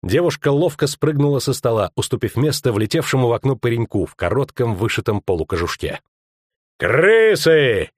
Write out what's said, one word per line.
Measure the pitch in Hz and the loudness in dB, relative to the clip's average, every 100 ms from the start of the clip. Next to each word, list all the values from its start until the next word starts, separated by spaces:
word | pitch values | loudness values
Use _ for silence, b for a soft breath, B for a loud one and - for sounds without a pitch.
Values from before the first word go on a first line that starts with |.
Девушка | 92 127 175 143 143 | 0 0 0 -2 -2
ловко | 143 170 - 143 | 0 0 -2 -4
спрыгнула | - 147 147 143 139 | 0 -2 0 0 0
со | - | -2
стола, | 127 123 113 95 | -2 0 0 -2
уступив | - - 117 110 | -4 -4 -4 -2
место | - 147 - 123 | 0 0 0 -2
влетевшему | 104 107 165 139 135 123 | 0 0 -2 0 0 2
в | |
окно | 117 135 | 0 0
пареньку | 131 123 117 113 104 | -2 -2 -2 -2 -2
в | 82 | -4
коротком | - 90 113 139 - 120 | -4 -2 -2 -4 -2 -2
вышитом | 95 113 - 110 104 | 0 -2 -2 -2 -4
полукожушке. | - 87 78 87 85 - 78 69 _ _ _ _ _ _ _ _ | -2 -2 -2 -2 -4 -6 -8 -10 _ _ _ _ _ _ _ _
Крысы! | 87 123 185 226 220 170 160 160 139 101 - | -2 2 4 4 4 4 4 4 4 0 -2